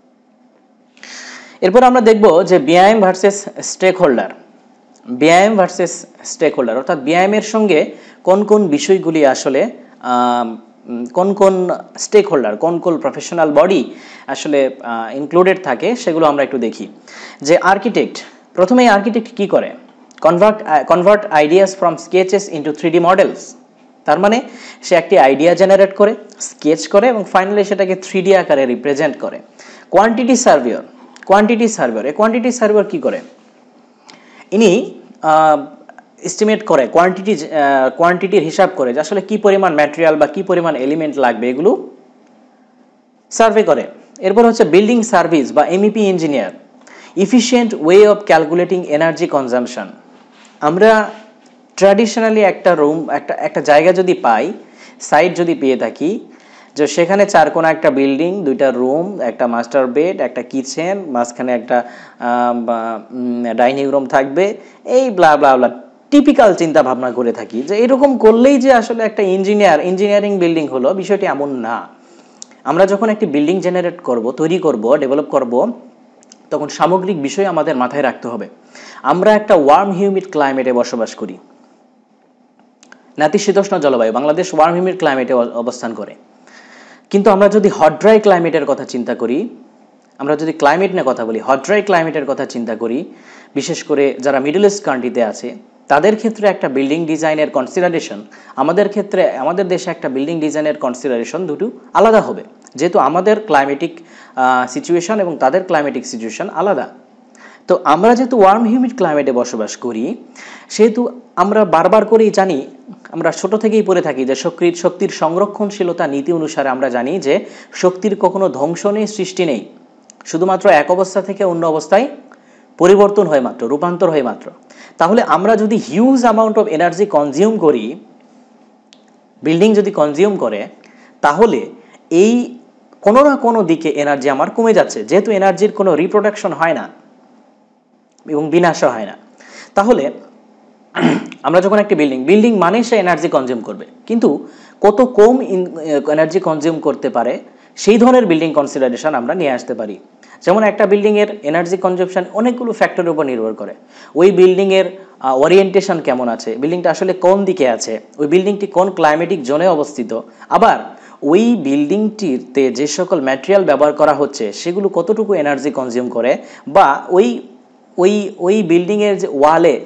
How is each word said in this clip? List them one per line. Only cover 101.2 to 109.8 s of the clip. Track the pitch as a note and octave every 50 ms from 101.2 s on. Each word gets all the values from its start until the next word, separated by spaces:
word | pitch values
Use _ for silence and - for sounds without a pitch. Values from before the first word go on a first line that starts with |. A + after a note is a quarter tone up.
| A#2 A#2 - D#3+ F#3+ E3+
দুটো | D3 C#3+ F#3 A#3 B3 - - - -
আলাদা | E3 G3 A3+ A3 A3
হবে, | D#3+ C#3 A2+ F#2 - - - _ _ - -
যেহেতু | B2 C#3+ F3 F3 G3
আমাদের | D3+ - D#3 F3 F#3 G#3 A3 G#3 G#3+
ক্লাইমেটিক, | - D#3 C#3 C#3 C#3 C#3+ C#3 D#3+ E3 - - - _ - - - - -
আহ, | C3 B2+ B2+ B2+ B2+ B2+ B2+
সিচুয়েশন | - D3+ C#3+ - E3+ F3 E3 E3+ A3 G#3+
এবং | G3 F3 D#3 A#2+
তাদের | C3 C3 C#3+ F#3+ F#3
ক্লাইমেটিক | F#3 F3+ D#3 D3 C#3+ B2 B2+ B2
সিচুয়েশন | - - A2+ A2 A2+ A2 - E3+ G3+
আলাদা। | - D3+ F3 G3+ F#3+ C#3 A2+ - - - _ _ _ _ _ _ _ - - - - - _ -
তো | F#3 - -
আমরা | D3 C#3+ D#3+ F#3+ A3+ A#3+
যেহেতু | A3+ C4 B3+ C4 A#3+
ওয়ার্ম | G3 F#3+ G3 A3+ A#3+
হিউমিড | A3 A3+ B3+ B3+ B3 - -
ক্লাইমেটে | F#3+ E3 D3+ D3 C#3 C#3
বসবাস | B2+ B2 A#2 A2+ - A2+ G#2 G2+ -
করি, | -